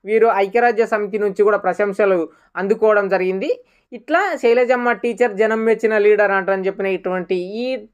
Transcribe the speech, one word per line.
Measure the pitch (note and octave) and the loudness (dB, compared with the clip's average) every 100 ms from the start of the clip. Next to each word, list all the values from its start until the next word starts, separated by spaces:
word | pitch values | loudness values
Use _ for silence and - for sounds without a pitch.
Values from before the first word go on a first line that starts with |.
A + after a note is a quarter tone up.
వీరు | F#3+ A3 A3+ | 0 2 2
ఐక్యరాజ్య | G3 G3 A3+ A#3+ G#3+ A3+ | 2 0 2 2 2 0
సమితి | A3 G#3 G#3 | -2 -2 -4
నుంచి | G#3 F#3+ | -4 2
కూడా | G#3 G3+ | 2 2
ప్రశంసలు | F#3+ F3 G#3 F#3+ G3+ F#3 D#3+ _ _ F3 | -2 -2 -4 0 2 2 -2 _ _ -8
అందుకోవడం | F#3+ A3 A3 G#3 G3 | -4 0 2 2 2
జరిగింది. | F#3 F#3 F#3+ C#4 B4 _ _ _ | -2 -2 -2 -4 -6 _ _ _
ఇట్లా | A#3+ A#3+ E4 G4 D#4 | -18 -2 0 0 0
"శైలజమ్మ | A#3+ A#3+ B3 B3 A#3+ | 2 2 2 2 0
టీచర్ | A3 A#3+ G3 A#3+ | -2 -4 0 -2
జనం | G3 G#3+ A3 | 0 0 0
మెచ్చిన | A3 A3 A3 G#3+ | 0 0 0 2
లీడర్" | G#3 G#3 G#3 | 4 4 2
అంటని | G3 F#3+ F#3+ F#3+ | 0 0 -2 -2
చెప్పిన | G3 G3 | -4 -4
ఇటువంటి | F#3 F#3 F#3 F3 | -4 -4 -6 -4
ఈ | F#3 F3+ G#3+ B3 B3+ G#3+ | -6 -4 -6 -6 -6 -10